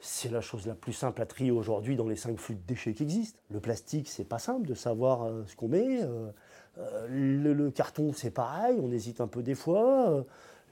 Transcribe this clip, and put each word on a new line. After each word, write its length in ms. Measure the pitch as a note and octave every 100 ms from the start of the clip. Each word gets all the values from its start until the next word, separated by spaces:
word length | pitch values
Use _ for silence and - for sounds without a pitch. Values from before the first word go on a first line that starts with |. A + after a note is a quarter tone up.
c'est 300 | - - A#2+
la 100 | A#2
chose 260 | - A2+ G#2
la 80 |
plus 180 | G#2 -
simple 300 | A2 C3 A2
à 40 | A2+
trier 260 | - C3
aujourd'hui 420 | A#2+ G#2+ G#2 A2+
dans 140 | C3 A2
les 80 | G#2+
cinq 220 | A#2 G#2+
flux 180 | - G#2
de 100 | F2
déchets 260 | B2 A#2
qui 120 | G#2+
existent. 340 | D3+ G3+ A3 - -
Le 100 | G#2
plastique, 480 | G#2 A2 - D3+ C3+
c'est 160 | -
pas 140 | F#2 A#2
simple 260 | - B3+ E3+
de 80 |
savoir, 480 | A2+ B2+ A2+ B2+ B2
euh, 220 | A2+ A2+ G#2
ce 80 |
qu'on 140 | - A#2
met. 340 | E3+ B3+ B3+
Euh, 280 | D#3 A#2 A2 G#2 - - - -
euh, 280 | G2 G#2+ A#2
le, 440 | C3+ C3+ C#3 D3
le 180 | C#3+ D3
carton, 420 | C3+ C3 - D3+
c'est 180 | C#3 A#2+
pareil, 480 | - A#2+ D#3+ A#3+ A#3+
on 80 | B2+
hésite 300 | A#2+ A2 A#2
un 80 | A2+
peu 140 | A#2+
des 120 | B2
fois. 540 | C3+ D#3+ F#3+ B3 C4+ A3+
Euh, 120 | C#3+ C3 - - - -